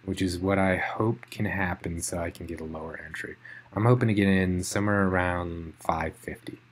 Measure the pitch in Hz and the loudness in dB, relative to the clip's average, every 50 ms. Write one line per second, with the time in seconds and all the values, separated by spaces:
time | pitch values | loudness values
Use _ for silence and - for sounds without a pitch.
0 | - 95 90 87 95 92 87 87 90 98 98 98 95 95 92 87 - - - - | -4 -6 -2 -2 -2 -2 -2 0 0 2 2 4 4 4 2 2 0 -4 -2 0
1 | 107 113 120 - - - - - 107 101 87 98 95 90 87 - - 90 85 85 | 0 0 0 -2 -6 -16 -6 -4 -4 -2 -2 -2 -2 -2 -2 -4 -6 -6 -6 -4
2 | - - - 87 85 85 - - 87 82 85 80 80 80 80 78 80 80 78 78 | -6 -4 -4 -4 -4 -6 -6 -10 -10 -10 -10 -10 -10 -10 -10 -10 -10 -10 -12 -12
3 | 80 80 80 - - 80 - _ - - - - - - - 98 107 120 127 123 | -14 -12 -12 -10 -10 -12 -12 _ -18 -20 -20 -20 -20 -6 -2 2 6 6 6 6
4 | 120 113 104 101 101 98 95 92 95 92 90 90 90 - - 104 101 104 104 101 | 4 2 4 4 6 6 6 6 4 2 2 0 -2 -2 0 0 2 2 4 4
5 | 98 92 92 92 90 90 90 87 87 85 85 85 82 80 - _ - - 85 80 | 4 4 4 2 2 2 0 -2 -4 -4 -6 -8 -10 -12 -14 _ -4 -2 -2 -2
6 | 80 80 - - - - 95 - - - - - _ _ | -2 -4 -6 -10 -12 -12 -12 -12 -12 -14 -14 -14 _ _